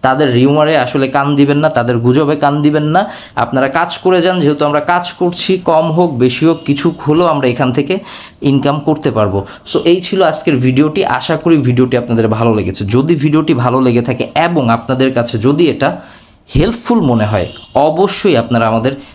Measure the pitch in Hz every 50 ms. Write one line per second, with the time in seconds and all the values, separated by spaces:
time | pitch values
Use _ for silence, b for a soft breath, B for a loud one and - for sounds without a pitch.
0 | - 131 131 143 151 135 120 123 127 135 143 151 151 151 160 143 123 - - 139
1 | 135 131 135 143 139 147 147 139 143 139 143 143 156 151 151 123 117 120 123 117
2 | 117 123 127 143 156 139 156 147 147 143 143 151 147 151 147 156 151 151 160 180
3 | 208 B B B B B B - - - - 135 135 135 - 165 170 175 - -
4 | - 185 185 180 170 185 185 180 151 143 151 143 156 147 147 147 147 - 175 180
5 | 180 - - - 180 175 175 - - - 190 185 180 - 160 160 165 165 156 175
6 | 180 170 143 117 123 127 123 - 156 160 165 160 - - 143 139 - 170 165 -
7 | - 147 151 165 180 170 156 147 135 123 123 - 139 127 123 147 139 139 180 196
8 | B B B B B B B _ - 143 135 139 139 143 147 151 143 - - 302
9 | - 151 107 110 107 101 92 101 95 B B B B - - - - 170 175 185
10 | 180 - - 190 185 156 156 - - 170 147 123 127 131 127 131 151 156 151 -
11 | - - - 127 - - 160 156 - 170 165 151 127 127 123 123 127 123 127 123
12 | 117 120 117 113 110 107 113 110 117 117 110 107 90 87 92 - 104 98 107 127
13 | 151 156 175 147 135 151 147 156 156 160 160 120 120 123 120 135 131 127 117 120
14 | 117 127 123 - 113 - - 143 165 170 175 160 131 113 117 117 - - 131 127
15 | 131 131 131 123 120 120 - 110 104 135 143 160 175 147 120 113 135 151 175 185
16 | B B B B B B B B B _ - - 170 220 233 - - - 240 226
17 | 175 135 120 113 107 104 107 98 87 78 - - - - - 127 143 160 156 170
18 | 196 190 - - - 202 156 117 120 120 123 117 117 110 110 113 117 135 175 185
19 | B B